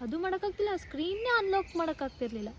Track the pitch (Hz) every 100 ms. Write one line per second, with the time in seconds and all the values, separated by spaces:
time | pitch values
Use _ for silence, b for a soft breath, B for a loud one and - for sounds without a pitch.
0 | 240 320 370 370 403 370 415 370 - 277
1 | 330 403 480 466 392 392 370 339 330 311
2 | 269 - 240 220 208